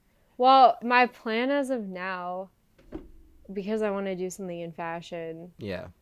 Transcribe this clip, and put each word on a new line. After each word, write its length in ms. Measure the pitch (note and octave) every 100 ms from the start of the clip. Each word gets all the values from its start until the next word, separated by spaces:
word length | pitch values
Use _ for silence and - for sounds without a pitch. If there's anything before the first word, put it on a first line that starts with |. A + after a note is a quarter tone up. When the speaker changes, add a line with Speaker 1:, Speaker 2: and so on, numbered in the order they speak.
| _ _ _ -
Speaker 1:
Well, 380 | B3+ C4+ B3 A#3+
my 240 | A#3 B3 B3
plan 440 | - A#3 A3 B3+
as 180 | C#4+ C4
of 160 | B3+ G3+
now, 640 | F3+ F#3 F#3 F3+ F3+ F#3+ _ _ _ _ - - - - _ -
because 280 | G3 G3 A3
I 80 | G#3+
wanna 260 | G3 G3 F#3
do 120 | F#3
something 300 | - F#3+ E3+
in 120 | E3+
fashion, 800 | E3 E3+ E3+ E3 E3+ E3 E3 F3 -
Speaker 2:
Yeah. 300 | G#2+ F2+ F2+ -